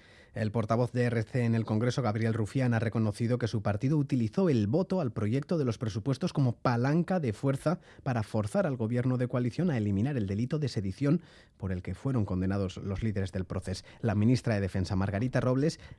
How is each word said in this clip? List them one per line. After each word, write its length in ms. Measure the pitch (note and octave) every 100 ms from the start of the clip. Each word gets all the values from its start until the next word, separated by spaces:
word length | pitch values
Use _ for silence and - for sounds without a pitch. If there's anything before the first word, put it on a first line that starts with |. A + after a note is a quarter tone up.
| - - - A2
El 160 | G#2+
portavoz 400 | A#2 G#2+ A#2 A#2
de 140 | B2 A#2+
R 180 | A#2
C 200 | G#2+ B2+
en 120 | A#2 A2+
el 100 | A2
Congreso, 380 | G#2+ A#2+ C#3
Gabriel 320 | A#2 A2 A2+ A2+
Rufián, 400 | G#2 C3+ B2+ A2+
ha 40 |
reconocido 600 | A2 A#2 A2 G2+ A#2 B2
que 80 | A2+
su 160 | A2
partido 340 | G#2 G2+ C3 D#3
utilizó 500 | C#3 B2+ A2 - F#3
el 200 | A#2+ G2+
voto 340 | D#3 F3+ F#3
al 100 | B2+
proyecto 460 | - G#2 C3+ - E3+
de 80 | A#2+
los 140 | -
presupuestos 540 | A2 G#2+ C#3 C3 F3+
como 220 | - B2+ -
palanca 640 | C3+ A#2 C3+ D#3+ E3 F#3
de 140 | C3
fuerza 460 | G2 C3+ C3+ D3+ F3+ - -
para 180 | C#3 A#2+
forzar 460 | G#2+ A2 G#2 G3+ F3
al 100 | A#2+
gobierno 400 | A2 B2 B2+ B2
de 100 | B2
coalición 440 | B2 B2 - F3+
a 60 | B2
eliminar 400 | G#2 G2 C3 C3+
el 100 | G2
delito 320 | G2+ B2+ D#3
de 100 | C#3+
sedición 540 | A2 G2 - C#3+ E3+ - - - -
por 140 | F#2
el 100 | F#2
que 140 | F#2 F#2
fueron 300 | C3+ B2+ G2
condenados 520 | F#2 F#2+ G2+ F#2 G2+
los 240 | G2+ F#2+
líderes 300 | A2+ G2 G2
del 140 | F#2+ F#2
proceso. 380 | F#2+ - F#2 - -
La 120 | A2+
ministra 400 | G2+ G#2+ B2 A#2+
de 80 | G2+
Defensa, 340 | F#2+ G2 F2+ F#2+
Margarita 460 | G2 G2 B2+ B2+
Robles, 380 | B2 C3 D#3+ - -